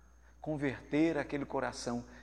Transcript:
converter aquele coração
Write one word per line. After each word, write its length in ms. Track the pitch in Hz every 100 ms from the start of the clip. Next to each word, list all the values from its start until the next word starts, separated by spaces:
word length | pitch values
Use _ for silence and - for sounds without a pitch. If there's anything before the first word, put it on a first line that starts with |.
| - - - -
converter 760 | - 151 143 113 - 147 165 147
aquele 280 | 135 143 131
coração 580 | 139 127 - - 120 120 -